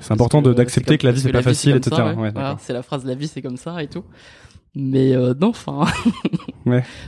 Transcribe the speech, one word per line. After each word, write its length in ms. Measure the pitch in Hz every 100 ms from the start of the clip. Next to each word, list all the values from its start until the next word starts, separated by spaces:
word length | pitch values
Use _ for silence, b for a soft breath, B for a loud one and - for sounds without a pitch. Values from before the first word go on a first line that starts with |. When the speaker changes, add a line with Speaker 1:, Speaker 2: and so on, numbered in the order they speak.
Speaker 1:
c'est 80 | -
Speaker 2:
Parce 20 |
Speaker 1:
important 300 | 107 120 151
de, 100 | 135
Speaker 2:
que 60 | 120
Speaker 1:
d'accepter 360 | 120 - 131
Speaker 2:
c'est 40 | 151
comme, 40 |
Speaker 1:
que 40 | 131
la 40 |
vie, 80 | 127
Speaker 2:
parce 20 |
Speaker 1:
c'est 60 | 131
Speaker 2:
que 40 |
Speaker 1:
pas 40 | 123
Speaker 2:
la 40 |
vie, 140 | 123 120
Speaker 1:
facile, 180 | 143
Speaker 2:
c'est 160 | 131 131
comme 40 |
Speaker 1:
et 20 | 156
cetera. 140 | 110
Speaker 2:
ça, 40 | 110
ouais. 40 |
Speaker 1:
Ouais, 80 | 107
Speaker 2:
Voilà, 180 | 113 139
Speaker 1:
d'accord. 100 | 143
Speaker 2:
c'est 120 | -
la 100 | 123
phrase, 220 | - 139 131
la 100 | 131
vie, 120 | 151
c'est 140 | 139
comme 160 | 131 127
ça 240 | 165 175
et 40 | 147
tout. 160 | 139 - B B B B B _ 139
Mais, 400 | 135 135 131 127
euh, 180 | 123 135
non, 100 | 208
enfin. 360 | 226 - 143 160 - 233 - -
<laughs> 400 | 170 - - 123
Speaker 1:
Ouais. 180 | 123 123 B